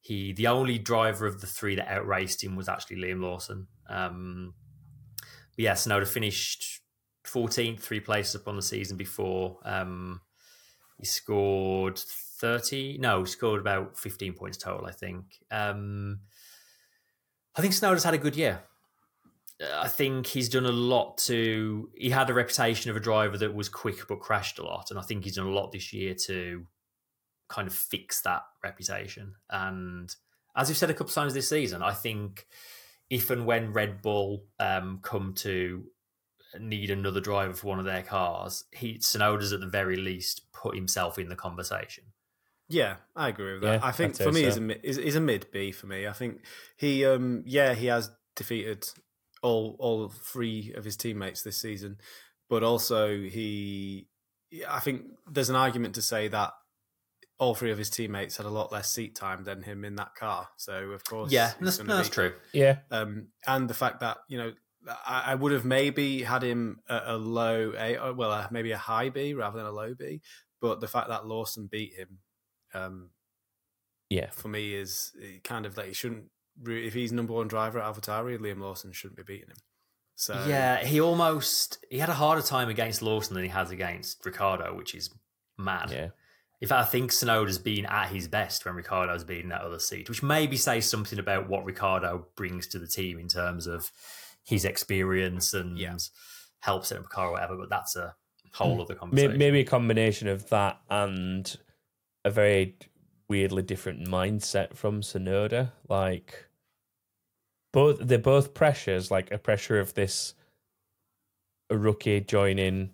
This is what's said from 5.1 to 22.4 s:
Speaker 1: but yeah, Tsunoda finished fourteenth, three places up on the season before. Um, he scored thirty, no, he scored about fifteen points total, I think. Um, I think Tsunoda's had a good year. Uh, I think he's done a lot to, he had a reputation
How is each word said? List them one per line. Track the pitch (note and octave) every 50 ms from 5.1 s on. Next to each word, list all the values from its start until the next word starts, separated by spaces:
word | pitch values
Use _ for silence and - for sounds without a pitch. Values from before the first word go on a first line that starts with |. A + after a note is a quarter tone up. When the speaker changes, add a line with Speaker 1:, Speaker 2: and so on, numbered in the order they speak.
| - - - - - - - _ _
Speaker 1:
but | - A2
yeah, | A2 F#2+
Tsunoda | - - A#2 G#2 G2+ G2+ F#2+
finished | - B2 A2 G#2+ G2+ - - - - - - - - - _ _ _ _ _ _ _ _ _
fourteenth, | - - C3 A#2 A2+ - - A#2 A2+ A2+ G#2+ -
three | - A2 G#2+
places | G2+ - A2 G#2 G2+ - -
up | G#2 - -
on | G#2
the | G2+ F#2+
season | - - G#2 G2+ F#2 G2
before. | F#2 F#2+ F#2+ - - G2 F#2 F#2 F#2 F#2 F#2 F#2 - -
Um, | G#2 G2+ F#2+ F#2 F#2 F2+ F2+ F2+ F#2 F2+ F2 _ _ _ _ _ - - - - _ _ _ _ _ _ _
he | -
scored | - - - - - G#2 G2+ G2 G2 G2 F#2+ F#2+ F#2+ F#2+ F#2+ F#2+ F#2+ F#2+ F#2+
thirty, | - - - - - - - - - A#2 A#2 A#2+ A#2 - - C3+ C3+ C3+ C#3 C#3+
no, | C3 A#2+ G#2 F#2+
he | F#2
scored | F2+ - - - A#2 G#2+ G2+
about | - G#2+ G2 F#2+ F#2+ F#2 - -
fifteen | - G2+ G2 - G2+ F#2+ F2+
points | - F#2+ F#2+ F#2 -
total, | - F#2 F#2 F#2+ F#2+
I | F#2 F#2+
think. | - - F#2+ F2+ F2+ F#2+ - - _ _ _
Um, | A2 A2 G#2 G#2 G2+ G2+ G2+ G2+ G2+ G2+ G2+ G2+ G2+ G2+ G2 G2+ _ - - - - - - _ _ _ _ _ _ _ _ _ _ _ _ _ _ _ _ _ _
I | -
think | D#3+ G3 F#3
Tsunoda's | - - G3+ F#3 F3 D#3+
had | F3 D#3+
a | D#3
good | C#3 D3 C#3
year. | D3 D#3+ B2+ F#2 F2 - _ _ _ _ _ _ _ _ _ _ _ _ _ _ _ _ - - _
Uh, | - C#2+ C#2+ D2+ E2
I | -
think | - - D3 C3+ C3+ C3 B2
he's | - - C3+ B2 A#2+
done | A#2 C3 B2+
a | B2 A#2+
lot | A#2+ A#2+ B2 B2+ B2 - - - - -
to, | - B2 A#2 A2+ A2+ A2 A2 A2 A2 G#2+ G#2 A2 G#2+ -
he | - - B2+
had | B2 C3+ C3+ B2
a | B2
reputation | B2